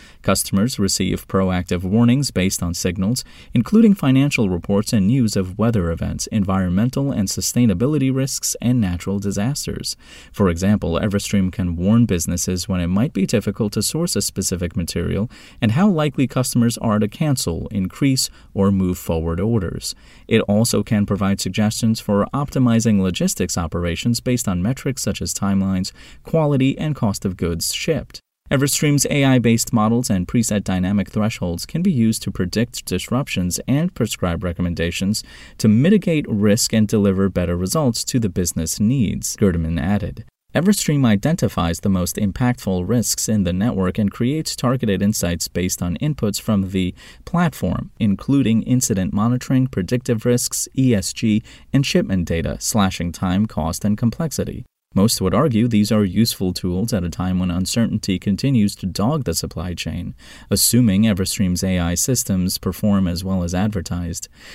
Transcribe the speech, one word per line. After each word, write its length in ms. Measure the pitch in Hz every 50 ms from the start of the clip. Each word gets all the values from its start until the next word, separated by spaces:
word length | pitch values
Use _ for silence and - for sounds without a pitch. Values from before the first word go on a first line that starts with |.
| - - - -
Customers 560 | - - 98 - - - - 95 101 127 - -
receive 500 | 101 95 - - 98 92 98 90 - -
proactive 540 | - 98 95 92 90 90 87 - 101 87
warnings 480 | 90 92 101 113 120 120 123 143 143 -
based 320 | - 101 90 95 - -
on 140 | 92 87 87
signals, 480 | - - 92 85 98 95 101 127 - - - - - - - -
including 400 | 127 110 - 208 220 226 214 196
financial 540 | - - 135 131 135 139 147 - - 113 95
reports 440 | 92 85 - - 101 101 104 - -
and 140 | 107 92 98
news 280 | 127 139 120 104 -
of 220 | 104 92 90 95 107
weather 320 | 107 120 117 107 85 82
events, 380 | 82 82 85 85 87 87 - -
environmental 840 | - 110 95 95 95 95 92 90 87 95 113 127 - 139 139 139
and 160 | - 110 95 95
sustainability 840 | - - - - - 123 123 113 92 87 117 143 156 147 135 135 131
risks, 420 | 131 135 131 - - - - - -
and 180 | - 117 127 123
natural 380 | 107 90 87 87 - 95 98 101
disasters. 800 | 101 101 95 98 101 127 143 - - - - - - - - _ - - - - - -
For 160 | - - 104 92
example, 520 | 85 82 95 98 107 98 87 85 82 78
Everstream 500 | 92 107 98 101 - - - 101 95 92
can 240 | - - 92 87 85
warn 300 | 80 90 98 113 117 120
businesses 640 | 104 98 85 - - 87 87 - 95 92 87 - -
when 120 | 95 90
it 60 | 85 85
might 260 | 92 98 120 - -
be 120 | - 190
difficult 480 | - - 110 - 107 98 - 113 104 -
to 80 | 113
source 340 | 101 - - 156 175 - -
a 60 | 104
specific 540 | - - - 104 95 - 92 85 87 85 -
material 520 | - 85 - - 90 85 87 87 92 107 - - - - - - -
and 120 | - 107
how 180 | 110 151 196 214
likely 380 | 180 156 151 151 - - 135 117
customers 500 | - 131 127 - - 123 117 120 117 -
are 220 | - 113 104 107
to 80 | 107 104
cancel, 600 | - - 160 151 135 - - 92 82 87 101 -
increase, 600 | 110 101 92 90 - - 147 139 135 135 - - - - - - -
or 160 | 104 98 98
move 300 | 98 95 95 90 90 -
forward 400 | - - 82 82 80 82 82 85
orders. 480 | 95 113 117 110 90 69 - - - - - - - - - - - -
It 140 | 110 110
also 420 | - - 101 104 117 - - 104 104
can 220 | - 110 104 101
provide 340 | - 104 90 98 95 101 101
suggestions 600 | - 92 92 110 107 110 - - 120 110 110 -
for 260 | - - 101 101 101 - -
optimizing 640 | 135 147 - - 139 127 120 117 113 107 117 107 98
logistics 580 | 95 92 90 - 170 185 - - 98 87 - 92
operations 640 | 85 82 - 87 87 85 82 - - 120 117 -
based 260 | - 127 123 120 -
on 160 | 107 92 87
metrics 400 | 90 113 131 - - 143 131 -
such 200 | - - 98 -
as 120 | 92 - -
timelines, 600 | - 101 98 98 98 95 95 95 185 190 - - - - - - - -
quality, 540 | - - 160 156 147 143 131 131 135 - -
and 160 | - 151 143
cost 300 | - 127 104 98 - -
of 140 | 101 90 -
goods 360 | 92 85 85 82 - - -
shipped. 460 | - - - 156 131 - - - - _ _ _ _ _ -
Everstream's 560 | 143 131 143 139 - - 160 147 143 139 - -
A 140 | - 143 139
I-based 480 | 135 131 127 110 117 113 117 - -
models 380 | - 113 107 110 117 120 131 -
and 180 | 104 92 90 -
preset 380 | - 123 110 - 107 101 -
dynamic 440 | - 92 92 92 92 101 101 92 -
thresholds 560 | - 107 107 110 - - - 87 85 - -
can 180 | - - 160 180
be 80 | 202
used 300 | 160 120 113 110 110 - -
to 80 | -
predict 520 | - - 95 90 - 107 120 - - - -
disruptions 800 | - 92 92 - - 110 127 147 - - 95 90 90 87 - -
and 300 | - 127 147 165 180 -
prescribe 480 | - 123 107 - - - 90 85 82 90
recommendations 800 | 87 85 - 92 87 82 76 82 87 - - 95 98 107 - - - - - - - - -
to 120 | - 113
mitigate 580 | 104 117 135 180 220 196 - 180 165 147 - -
risk 460 | 117 101 104 104 101 127 - - -
and 120 | 110 107
deliver 440 | 101 - 107 101 101 95 95 98 95
better 260 | 90 90 90 85 87
results 480 | 87 92 95 104 160 147 123 113 - -
to 140 | - - 123
the 80 | 110 98
business 540 | 87 101 90 - - 82 80 80 - -
needs, 560 | 104 110 135 143 107 - - - - - - -
Girdeman 420 | 113 95 87 85 80 80 82 80
added. 460 | 65 92 104 98 90 - - - - - _ _ _ _ -
Everstream 500 | 139 165 202 208 - - - 151 143 135
identifies 760 | 117 104 98 - 143 165 - - 101 - 92 85 85 85 -
the 80 | - 101
most 260 | 95 92 87 - -
impactful 720 | - 104 98 90 - 127 123 120 - - 101 95 90 90 90
risks 420 | 117 123 104 - - - - -
in 140 | 110 104 92
the 100 | 87 87
network 460 | 92 101 120 - 95 92 90 92 -
and 100 | 104 98
creates 460 | - - 120 123 147 156 156 - -
targeted 480 | - - 120 135 123 - 107 98 92 98
insights 440 | 101 107 - - 87 87 80 - -
based 360 | - 90 90 92 - - 87
on 140 | 87 85 -
inputs 440 | - 151 151 - 117 104 98 -
from 300 | - - 110 98 95 92
the 240 | 98 95 92 90 - - - - - - -
platform, 640 | - - 175 180 156 - - 90 90 87 - - - - -
including 640 | 113 104 98 - - - 139 139 131 107 113 110 -
incident 500 | - 127 127 - - 110 95 92 80 -
monitoring, 540 | 104 107 120 123 123 - - 135 127 131 131
predictive 580 | - - 90 - 123 123 - - 120 107 -
risks, 420 | 123 120 123 - - - - - - -
E 200 | - 131 127 117
S 180 | 98 90 - -
G, 300 | - - 113 104 110 - - - - - - -
and 120 | 139 139
shipment 400 | - - 180 - - 95 92 85
data, 320 | - 87 82 78 76 - -
slashing 520 | - - - 110 98 92 - - 85 87
time, 340 | 82 - - 90 90 98 110
cost, 400 | - - - 76 80 82 - -
and 120 | 104 104 -
complexity. 640 | - 113 - - 165 151 - - - - - 120 123 _ _ _ _ _ -
Most 260 | - 98 - - -
would 120 | 95 92 -
argue 340 | 107 151 156 113 104 120 123
these 240 | 110 104 107 104
are 140 | 113 107 104
useful 480 | 92 87 101 117 113 - - 98 92 90
tools 380 | - - 92 87 92 110 113
at 120 | - 95 87
a 60 | 87
time 280 | - - 90 92 92 92
when 140 | 92 90
uncertainty 640 | 85 87 92 - - 117 117 95 82 110 - - 98 101
continues 560 | - 107 98 - - 139 139 117 104 101 -
to 140 | - - 92
dog 380 | 85 - 101 120 156 160 117
the 100 | - 82
supply 400 | - - - - - 82 90 85
chain, 400 | - - 80 78 87 90 101 - - - - - - - -
assuming 540 | 101 98 - - - 120 127 107 92 98 110
Everstream's 600 | 110 101 87 95 - - - 101 90 90 87 95
A 140 | 95 92 90
I 160 | 85 85 87
systems 640 | 87 - - 127 - - - 98 92 90 95 - -
perform 480 | - 101 90 - - 104 101 98 95
as 180 | 87 87 85 90
well 200 | 95 95 92 87
as 100 | 87 90
advertised. 760 | 90 101 110 110 92 82 - 87 87 87 85 85 - - - - - - - -